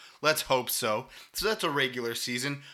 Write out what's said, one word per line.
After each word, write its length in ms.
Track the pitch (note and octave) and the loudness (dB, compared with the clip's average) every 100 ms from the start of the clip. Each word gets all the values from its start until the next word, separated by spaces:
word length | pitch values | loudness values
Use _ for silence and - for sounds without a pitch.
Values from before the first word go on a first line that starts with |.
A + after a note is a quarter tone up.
| - - | -20 -2
Let's 220 | D3+ D#3 | 2 2
hope 260 | - C3 A#2+ | 4 2 2
so. 380 | - A#2 G#2+ B2+ - - | -2 0 0 -4 -16 -14
So 140 | - G3 | -4 -2
that's 160 | G#3+ | 0
a 60 | E3+ | 0
regular 420 | C#3+ C3 B2 A#2 | 2 0 0 -4
season. 480 | A#2 - B2 C3+ C#3+ - | -4 -2 -2 -2 -4 -10